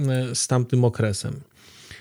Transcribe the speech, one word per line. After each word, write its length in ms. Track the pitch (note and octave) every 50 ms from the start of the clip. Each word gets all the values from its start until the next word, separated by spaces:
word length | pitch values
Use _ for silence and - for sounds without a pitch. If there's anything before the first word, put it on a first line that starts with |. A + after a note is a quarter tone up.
| C#3+ C3+
e, 260 | C3 B2+ B2+ B2 -
z 120 | - -
tamtym 380 | - B2+ B2+ B2 - C3+ B2 B2
okresem. 560 | A#2 - - A2+ G#2+ G2+ - - A2 G#2+ C3+ - - _ _ - - - - - - - -